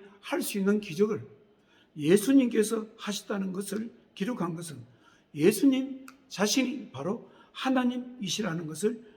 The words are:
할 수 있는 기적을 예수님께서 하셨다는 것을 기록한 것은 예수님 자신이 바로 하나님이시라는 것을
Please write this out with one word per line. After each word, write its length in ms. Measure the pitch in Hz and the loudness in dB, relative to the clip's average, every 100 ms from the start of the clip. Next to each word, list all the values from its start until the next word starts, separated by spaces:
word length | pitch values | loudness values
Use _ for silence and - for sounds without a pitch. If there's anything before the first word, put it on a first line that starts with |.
| - - | -18 -18
할 200 | - 359 | -6 -4
수 180 | - 208 | -2 0
있는 200 | 190 208 | 2 0
기적을 460 | 208 156 214 202 - - _ _ _ _ _ - | 0 0 0 0 -8 -20 _ _ _ _ _ -4
예수님께서 880 | 147 196 233 277 240 226 214 226 214 - | 4 4 6 6 6 4 2 0 -6 -10
하셨다는 560 | - 202 - 202 190 | -8 -6 -4 -4 -4
것을 380 | 180 196 202 226 - _ | -6 -6 -6 -8 -12 _
기록한 400 | - 190 247 175 | -8 -6 -4 -4
것은 240 | 165 170 131 117 _ _ _ _ | -6 -10 -14 -18 _ _ _ _
예수님 720 | 147 160 214 277 262 269 - - - - | 2 4 6 4 4 0 -6 -14 -20 -12
자신이 640 | - 208 269 247 - 208 | -2 0 2 0 -4 -10
바로 380 | 127 147 226 - - _ | -6 -4 -4 -8 -20 _
하나님이시라는 1120 | - 262 262 247 247 247 - 185 - 214 165 160 | -6 0 2 2 -2 -8 -8 -6 -4 -4 -4 -6
것을 360 | 156 208 240 - | -4 -4 -4 -14